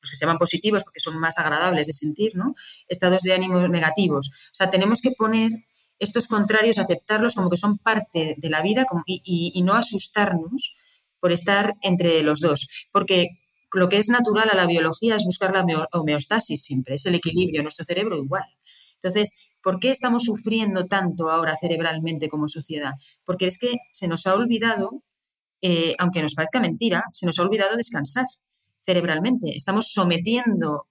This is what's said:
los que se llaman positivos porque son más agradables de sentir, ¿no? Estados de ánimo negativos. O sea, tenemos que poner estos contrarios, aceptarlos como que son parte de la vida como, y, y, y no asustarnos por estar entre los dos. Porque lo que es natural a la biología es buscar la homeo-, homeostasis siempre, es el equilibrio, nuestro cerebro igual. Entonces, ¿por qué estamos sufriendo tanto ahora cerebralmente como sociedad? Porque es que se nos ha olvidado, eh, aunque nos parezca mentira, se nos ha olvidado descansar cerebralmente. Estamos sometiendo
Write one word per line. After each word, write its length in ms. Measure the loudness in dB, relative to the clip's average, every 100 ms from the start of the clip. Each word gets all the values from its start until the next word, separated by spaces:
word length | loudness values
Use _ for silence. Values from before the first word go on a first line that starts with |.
los 100 | -10
que 60 | -2
se 80 | 0
llaman 120 | 2
positivos 460 | 0 0 0 0
porque 160 | -2 -8
son 180 | -8 -2
más 220 | -2 -2
agradables 480 | 0 2 2 2 0
de 60 |
sentir, 420 | -2 -2 0 -2 0
¿no? 200 | -4 -4 -14 -16 -8
Estados 320 | 0 2 2
de 120 | 2
ánimo 320 | 0 2 2 2
negativos. 580 | 2 2 2 2 2 -4 -12 -10
O 40 | -2
sea, 140 | 0
tenemos 320 | 2 2 2
que 100 | 0
poner 380 | 0 2 2 2 -2 _ _ _ -6
estos 300 | -4 -2 0
contrarios, 500 | 0 2 4 4 2
aceptarlos 580 | 2 -2 0 0 2 2
como 140 | 0
que 60 | 2
son 220 | 0 0
parte 580 | 0 0 0 -4 -4 -4
de 120 | -2
la 120 | 0
vida 220 | 0 0
como, 200 | 0 -2 -4
y, 160 | -6
y, 340 | -2 -2 0 0
y 40 |
no 140 | 2 2
asustarnos 1000 | 0 -4 -4 0 0 0 -4 -6 -6 -10 _ _ _ _
por 100 | 0
estar 440 | 0 2 2 0 -2
entre 400 | 0 2 4 4
los 180 | 2 2
dos. 260 | 2 0 -4 -10 -4
Porque 380 | -2 2 2 2 -4 _ _ -4
lo 160 | 0 2
que 100 | 4
es 120 | 2
natural 400 | 2 2 2 4
a 40 | 4
la 100 | 4
biología 500 | 2 0 0 0 2
es 80 |
buscar 300 | 0 0 0
la 100 | 2
homeo-, 240 | 2 0 -2
homeostasis 680 | -2 0 -2 0 -2 -2 -4
siempre, 340 | -4 -4 -4 -4
es 100 | 0
el 100 | 0
equilibrio, 460 | 0 0 0 0
nuestro 240 | -4 -6 -4
cerebro 320 | -2 -2 -4
igual. 260 | -4 -6 -6 _ _ -20 _ _
Entonces, 380 | -2 0 -2 -4 _ _
¿por 180 | -4 0
qué 120 | 0
estamos 320 | 0 2 2
sufriendo 600 | 0 -2 0 0 0 0 0
tanto 440 | 0 0 -2 0
ahora 280 | 0 0 -2
cerebralmente 720 | -2 -2 -2 -4 -4 -4 -4
como 180 | -4 -4
sociedad? 460 | -6 -8 -8 -8 -10 -16 -14 -6
Porque 220 | -2 -2
es 100 | -2
que 180 | -4 -4 -8
se 160 | -8 -4
nos 200 | -2 0
ha 60 |
olvidado, 680 | 0 2 0 0 0 -4 -8 _ _ _ _ _ -4
eh, 340 | 0 2 0 0
aunque 220 | 0 0
nos 140 | -2 -2
parezca 260 | -2 0
mentira, 420 | -2 0 0 0 -2
se 140 | -4 -2
nos 120 | 0
ha 40 |
olvidado 340 | 0 2 0 0
descansar 500 | -4 -4 -4 -2 -4 _ _ _ _ _ 0
cerebralmente. 720 | 0 2 0 0 0 -2 -6
Estamos 340 | -2 -2 0
sometiendo 960 | 0 0 0 0 0 0 0 -2 -4 -8